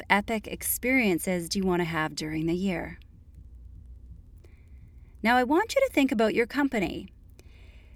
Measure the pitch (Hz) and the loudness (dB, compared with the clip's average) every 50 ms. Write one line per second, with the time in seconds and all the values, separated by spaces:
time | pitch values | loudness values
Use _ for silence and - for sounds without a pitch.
0 | - - 196 202 208 - 226 214 - - - - - - - - - 247 262 262 | 0 2 2 2 2 0 -6 -6 -6 -8 -10 -6 -4 -4 -4 -2 -2 0 2 2
1 | 233 196 175 156 - 196 180 175 170 165 - 202 185 190 175 175 175 165 165 156 | 2 2 0 0 -2 -2 -4 -4 -4 -4 -4 -2 0 0 0 0 0 -2 -2 -2
2 | 156 156 151 - 160 156 156 156 160 165 170 180 196 196 175 165 165 165 175 - | -4 -4 -4 -6 -8 -6 -4 -2 -2 -2 -2 -2 -2 -2 -2 -4 -6 -8 -12 -16
3 | - - - - - - - - - - - - - - - - - - - - | -18 -20 -20 -20 -20 -20 -20 -20 -20 -20 -20 -20 -20 -20 -20 -20 -20 -20 -20 -20
4 | - - - - - - - - - - - - - - - - - - - - | -20 -20 -20 -20 -20 -20 -20 -20 -20 -20 -20 -20 -20 -20 -20 -20 -20 -20 -20 -20
5 | - - - - - 226 247 254 247 233 302 359 440 440 - 539 539 508 - 302 | -20 -20 -10 -2 2 4 4 4 4 4 4 4 2 2 2 2 2 2 4 4
6 | 269 262 262 208 226 214 - 220 233 226 - 277 285 269 - 214 175 - - - | 2 4 4 2 2 4 4 2 0 0 0 0 0 2 2 0 0 -2 -2 -6
7 | 190 - - - - - - - - - - - - - - - - - - | -10 -14 -18 -20 -20 -20 -20 -20 -20 -20 -20 -20 -20 -20 -20 -20 -20 -20 -20